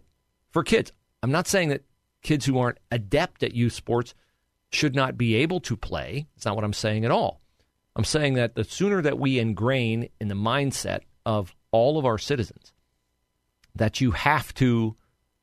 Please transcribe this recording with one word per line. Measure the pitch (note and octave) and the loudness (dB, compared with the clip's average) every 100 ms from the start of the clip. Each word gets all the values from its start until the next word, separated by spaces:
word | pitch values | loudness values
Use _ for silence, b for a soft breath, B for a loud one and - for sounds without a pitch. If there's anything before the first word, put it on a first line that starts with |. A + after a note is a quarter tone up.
| _ _ _ _ _ | _ _ _ _ _
for | E3 | -2
kids. | - - - - _ _ | 2 2 0 -10 _ _
I'm | A#2+ | 0
not | D#3 F3+ | 0 2
saying | G3 E3 | 2 2
that | C#3 _ _ _ _ | -2 _ _ _ _
kids | - D3+ A#2 | -2 0 2
who | C3 | 2
aren't | A#2+ - - | 0 -2 -6
adept | A#2+ G2 C#3+ F3 - | -6 0 0 0 -4
at | B2 A#2 | -4 0
youth | A#2+ | -2
sports | - - A#2 B2 - _ _ _ _ _ | -2 -2 -2 -4 -10 _ _ _ _ _
should | - D3+ | -2 0
not | C3+ C3 A#2+ | 0 -2 0
be | A#2 | 2
able | A2 C3+ C#3+ | 2 2 -2
to | - A2 | -4 -6
play. | - E2 C2 A#2+ D#3 - | -6 -8 -6 -10 -12 -8
It's | A2+ | -6
not | G2+ | -2
what | |
I'm | G#2+ | -2
saying | G2 A2 G#2+ | -2 -2 0
at | A2+ | 0
all. | F#3+ E3 - _ _ _ _ _ - | 0 -2 -6 _ _ _ _ _ -4
I'm | |
saying | G#2+ D3+ C#3+ C3 | 0 2 2 2
that | A#2 | 0
the | - | -2
sooner | G#2+ - G3 G3 | -6 -2 0 2
that | D3+ B2+ | 0 0
we | - C3 | 2 2
ingrain | A2+ G2 A#2 C3+ A#2 A2+ A#2+ - | 0 0 0 2 0 -2 -4 -6
in | G#2+ | -4
the | G2 | -2
mindset | G#2+ C3+ C#3 - F#2+ - - _ - | 0 0 0 -2 -4 -6 -8 _ -2
of | G#2+ G2 - _ | -2 -4 -10 _
all | A2+ B2 D#3 | 2 4 2
of | C3 | 0
our | A2 | 0
citizens | - C#3+ F#2 - - _ _ _ _ _ _ _ _ _ _ - | -2 -2 -4 -8 -20 _ _ _ _ _ _ _ _ _ _ -2
that | G#2+ - | -2 2
you | B2+ | 0
have | - C#3+ D3+ - | 2 2 0 0
to | - B2+ A#2 A2 A2+ _ _ _ _ | 0 2 2 0 -6 _ _ _ _